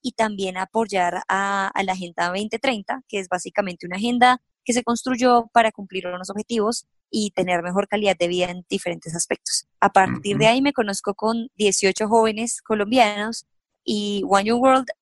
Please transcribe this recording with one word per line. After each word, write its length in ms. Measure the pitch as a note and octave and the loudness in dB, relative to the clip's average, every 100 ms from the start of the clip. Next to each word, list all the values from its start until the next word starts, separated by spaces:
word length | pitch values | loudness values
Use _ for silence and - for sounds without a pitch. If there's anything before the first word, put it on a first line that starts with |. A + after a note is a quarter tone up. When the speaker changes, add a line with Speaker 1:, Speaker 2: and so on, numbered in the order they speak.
Speaker 1:
y 80 | B3 | -8
también 460 | - A3 G3+ F#3+ F#3 | -2 -2 -2 -6 -6
apoyar 640 | F#3+ A3+ A3 G3 F3 F3+ - | -4 -2 0 0 0 -2 -4
a, 400 | F#3+ G3 G3 G3 | -2 0 -2 -2
a 160 | - | -4
la 100 | F#3+ | -4
Agenda 360 | F#3 F3 E3+ F3 | -4 -8 -4 -4
veinte 280 | F#3 G#3+ A3+ | -4 -6 -2
treinta, 420 | C4+ A3 F#3+ C4 _ | -2 -2 -6 -10 _
que 120 | G3+ | -8
es 100 | F#3 | -4
básicamente 580 | F3+ F#3+ - F#3+ F3 F3 | -6 -4 -4 -4 -8 -10
una 80 | F3+ | -4
agenda 460 | A#3 B3 B3 B3+ _ _ | -2 4 4 4 _ _
que 100 | - | -2
se 100 | A#3+ | -2
construyó 640 | A#3+ A#3 C4 B3 B3 A#3+ A3+ | 0 -4 -2 2 4 4 4
para 180 | A#3 A3 | 2 2
cumplir 340 | - G3 F#3+ F3+ | -2 -10 -8 -8
unos 220 | F3+ F#3 | -10 -8
objetivos 560 | G3+ - A#3 G#3 A#3+ _ _ _ | -8 -4 0 0 -2 _ _ _
y 220 | A3 G#3 | -4 -2
tener 320 | - F3+ F3 | -2 0 0
mejor 240 | F3 F#3 G3+ | 0 -2 -2
calidad 280 | G#3 G3+ F#3 | 0 0 0
de 100 | F3 | 0
vida 240 | F3+ F3+ | 0 -2
en 140 | F3+ - | -6 -6
diferentes 460 | G3 F3+ E3+ E3+ E3 | -6 -4 -8 -8 -6
aspectos. 520 | - - - - - _ | -4 -6 -4 -8 -8 _
A 120 | G3 | 4
partir 460 | - F#3+ - G3+ G3+ | 4 4 0 -2 2
de 80 | A3 | 4
Speaker 2:
Ujú. 60 | |
Speaker 1:
ahí 80 | B3 | 4
me 120 | C#4+ | 2
conozco 400 | C#4 G#3 G3 - | 0 -4 -2 -6
con 360 | G3 A3 A#3 A#3 - | -4 -2 -2 -6 0
dieciocho 520 | G#3 F#3+ G3 F#3 G#3+ | 0 2 0 0 2
jóvenes 540 | A3+ A3 G#3+ A#3 - | 4 4 0 -6 -8
colombianos 840 | - G#3+ G#3 B3+ G#3+ G#3 G#3+ A3+ _ _ _ _ | -4 -2 2 4 4 2 -6 -8 _ _ _ _
y 400 | - G#3 G#3 G3+ F3+ | -4 -2 -2 -4 2
One 180 | G3 G#3 | 2 2
Young 160 | A#3+ | 2
World 260 | C4 C4 B3+ - | 4 4 0 -10